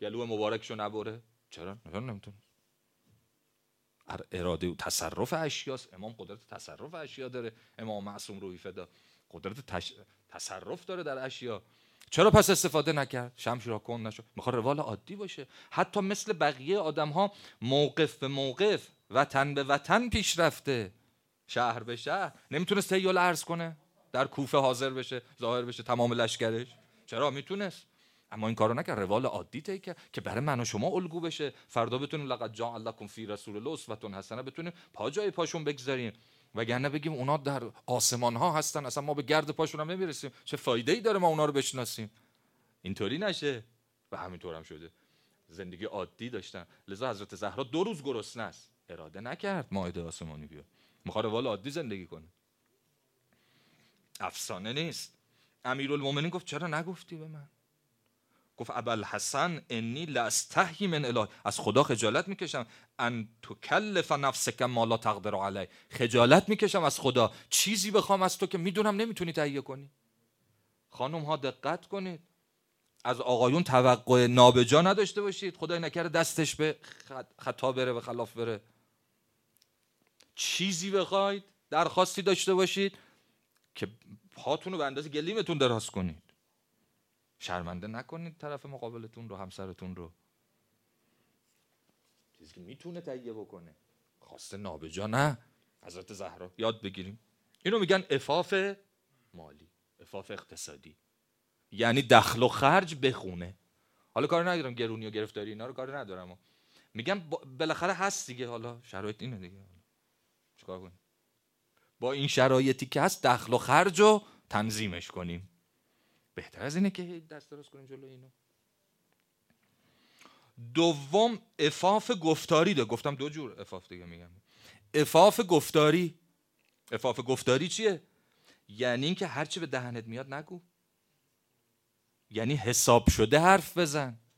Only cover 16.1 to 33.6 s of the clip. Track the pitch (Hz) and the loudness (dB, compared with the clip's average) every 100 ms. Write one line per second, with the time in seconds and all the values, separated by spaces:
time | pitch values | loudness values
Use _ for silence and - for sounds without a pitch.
16.1 | 202 - 180 151 131 135 202 160 151 151 | -2 -4 0 0 0 -2 -2 0 -2 -2
17.1 | 151 202 - - - 117 139 143 143 151 | 0 0 -2 -20 -8 0 4 4 4 0
18.1 | - 135 139 135 127 208 165 - _ - | 0 -6 -2 -4 0 2 2 -4 _ -2
19.1 | 113 143 135 139 139 135 143 - 196 240 | 2 2 2 2 0 2 0 4 2 2
20.1 | 226 190 165 165 - - 127 98 - _ | 0 0 2 2 2 -2 -2 -4 -10 _
21.1 | _ _ _ - 120 120 117 113 117 - | _ _ _ -8 -2 0 -2 -8 -8 -4
22.1 | 185 170 - - 143 180 202 - 190 185 | -4 -4 -10 -8 -4 0 0 2 2 4
23.1 | 185 180 170 - 170 165 160 _ _ _ | 4 4 2 -2 -6 -6 -10 _ _ _
24.1 | 123 135 - 135 147 135 123 135 131 123 | -2 0 -2 0 4 4 2 -2 -4 -6
25.1 | 127 - - 120 123 123 120 117 120 120 | -8 -12 -6 -2 -2 -2 -6 -2 2 2
26.1 | 120 113 - 113 113 123 - _ _ - | 2 0 0 0 -2 -6 -14 _ _ -10
27.1 | 113 139 135 - 196 202 - - _ _ | -2 -2 -2 -6 -6 -6 -10 -20 _ _
28.1 | _ - 107 110 113 110 120 170 120 92 | _ -16 -4 -2 2 2 2 -2 -2 0
29.1 | 104 131 101 87 131 160 196 190 170 - | 2 0 -4 -10 -12 -10 -10 -10 -16 -14
30.1 | - 98 101 147 127 113 107 143 185 180 | -10 -6 -4 -2 -2 -2 -2 -2 -2 -4
31.1 | 170 165 156 143 - - 123 113 123 143 | -6 -8 -6 -8 -10 -8 -2 -2 -2 -4
32.1 | 156 139 123 113 107 117 117 113 110 104 | -6 -6 -6 -6 -6 -6 -6 -10 -10 -12
33.1 | - 110 104 - 104 | -12 -10 -10 -10 -10